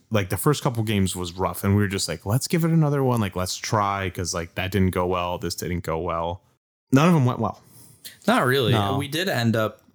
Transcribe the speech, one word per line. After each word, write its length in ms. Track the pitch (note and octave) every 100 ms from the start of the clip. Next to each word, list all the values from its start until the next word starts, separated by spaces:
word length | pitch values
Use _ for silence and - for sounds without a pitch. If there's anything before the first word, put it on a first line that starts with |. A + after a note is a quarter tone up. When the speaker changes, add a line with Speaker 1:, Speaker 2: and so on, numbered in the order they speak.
| -
Speaker 1:
like, 180 | G#2+ F#2+
the 80 | G2+
first 260 | D3+ D3
couple 180 | D3 A#2
games 300 | G#2+ G#2 F#2
was 200 | F#2 F2
rough, 320 | F2+ F2+ E2+ G2
and 100 | G2+
we 60 |
were 80 | G2+
just 180 | G2 -
like, 180 | D#2+ -
"Let's 220 | B2 -
give 160 | F3
it 80 | E3
another 320 | E3 D3+ C#3+
one. 160 | C3 A#2+
Like, 160 | G2 F2+
let's 220 | F#2 -
try," 520 | - A2 G2+ G2 F#2+
'cause, 240 | - E2
like, 220 | F2+ E2 -
that 160 | F#2
didn't 200 | G2+ F#2+
go 140 | F#2 F2+
well. 320 | F2+ F2 F2
This 180 | E2+ -
didn't 280 | E2 F2
go 140 | - D#2+
well. 420 | F2 E2 E2+ F2 _ _ _ _ _
None 160 | C3 E3
of 40 |
them 120 | E3 B2
went 140 | A#2+
well. 220 | G#2+ - _ - - _ - - -
Speaker 2:
Not 180 | A#3+ C3
really. 260 | C3+ B2
Speaker 3:
No. 260 | A2+ G2+ G2+
Speaker 2:
We 120 | C#3+
did 180 | D#3 F#3
end 300 | C3 A#2 A2
up 240 | A2 - _